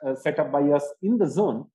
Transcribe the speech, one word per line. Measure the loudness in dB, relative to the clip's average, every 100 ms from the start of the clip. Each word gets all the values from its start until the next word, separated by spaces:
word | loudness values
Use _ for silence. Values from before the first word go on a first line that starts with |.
uh, | -6 -4
set | -2 -2
up | 0
by | 2 4
us | 2 0 -4
in | -2 0
the | 0
zone | 2 0 -2 -10